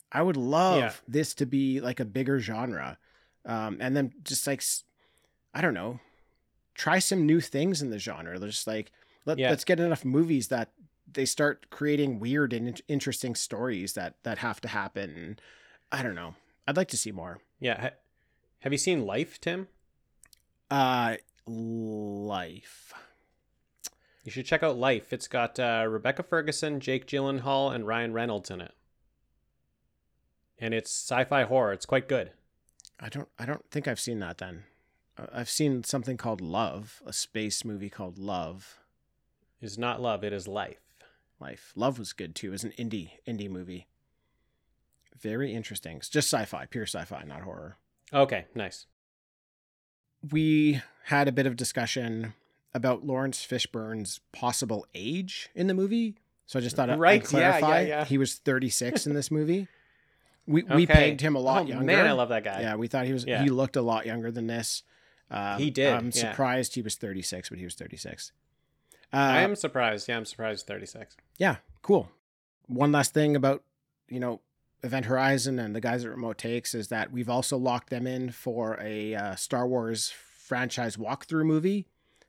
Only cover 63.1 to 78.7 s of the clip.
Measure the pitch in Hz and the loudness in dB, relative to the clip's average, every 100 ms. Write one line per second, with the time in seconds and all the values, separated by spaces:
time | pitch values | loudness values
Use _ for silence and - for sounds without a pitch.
63.1 | 131 123 123 139 127 131 135 117 113 113 | -2 0 2 4 4 2 2 2 0 -2
64.1 | 113 117 117 113 117 113 - - _ _ | -4 -4 -4 -4 -2 -4 -6 -10 _ _
65.1 | _ - 104 101 101 147 131 139 120 120 | _ -10 -4 -2 -2 0 2 4 4 0
66.1 | - 113 139 131 127 120 127 107 - 104 | -2 -2 0 0 2 -2 -4 -6 -6 -6
67.1 | 95 - 92 - 90 87 - - - - | -6 -6 -8 -10 -10 -10 -12 -14 -12 -12
68.1 | - - _ _ _ _ _ _ _ _ | -12 -14 _ _ _ _ _ _ _ _
69.1 | 139 139 139 190 202 151 131 113 107 - | 4 6 6 4 2 -2 2 2 2 -2
70.1 | 117 107 - 110 104 - 101 95 113 - | -4 -4 -6 -6 -6 -8 -10 -10 -14 -18
71.1 | _ _ - 180 - - - - 185 90 | _ _ 0 0 0 -6 -4 4 4 4
72.1 | _ _ _ _ _ - 123 147 147 135 | _ _ _ _ _ -6 2 4 6 4
73.1 | 151 151 143 135 139 - _ _ _ - | 4 4 6 4 2 -4 _ _ _ -10
74.1 | 123 123 117 _ _ _ _ 123 131 113 | -4 -4 -4 _ _ _ _ -4 -2 2
75.1 | 131 135 135 131 127 110 110 117 123 117 | 4 4 4 2 -2 -2 -2 -2 -2 -4
76.1 | - 113 104 117 120 - 117 101 110 - | -6 -6 -4 -4 -4 -4 -6 -4 -4 -2
77.1 | 123 117 123 - 131 127 120 - 123 127 | -4 0 0 0 0 0 0 -2 -4 -4
78.1 | 127 127 - 131 117 110 | -4 -6 -6 -6 -2 -2